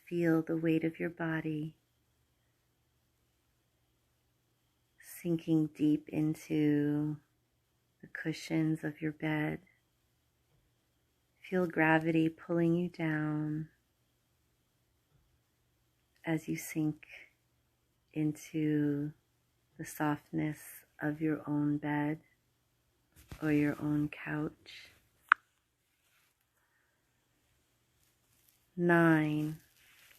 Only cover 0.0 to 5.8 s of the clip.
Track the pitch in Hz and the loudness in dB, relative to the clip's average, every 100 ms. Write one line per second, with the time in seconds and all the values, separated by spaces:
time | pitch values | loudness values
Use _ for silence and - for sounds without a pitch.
0 | - 175 170 160 156 165 165 160 165 165 | -8 -2 2 2 2 -2 2 2 0 -4
1 | 175 165 165 160 156 151 156 - _ _ | -8 -6 -4 -4 -4 -6 -6 -12 _ _
2 | _ _ _ _ _ _ _ _ _ _ | _ _ _ _ _ _ _ _ _ _
3 | _ _ _ _ _ _ _ _ _ _ | _ _ _ _ _ _ _ _ _ _
4 | _ _ _ _ _ _ _ _ _ _ | _ _ _ _ _ _ _ _ _ _
5 | - - 175 165 - 160 156 - | -20 -10 -2 -2 2 2 2 0